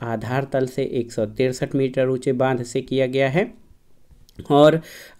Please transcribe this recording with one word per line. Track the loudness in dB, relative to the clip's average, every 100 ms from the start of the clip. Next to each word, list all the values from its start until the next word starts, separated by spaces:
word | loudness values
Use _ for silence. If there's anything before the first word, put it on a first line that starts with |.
आधार | -6 -6 -4 -4
तल | -2 -2 -2
से | -2
एक | -4 -2 -4
सौ | -4 -4
तिरसठ | 0 -2 -2 -4 -2
मीटर | 0 0 0
ऊंचे | 0 -2
बांध | 0 0 0
से | -4 -6
किया | -2 -2 0
गया | 0 0
है | 0 -2 -6 -20 -20 _ -20 -20 -20 -20 -10 2
और | 6 6 6 -2 -20 -12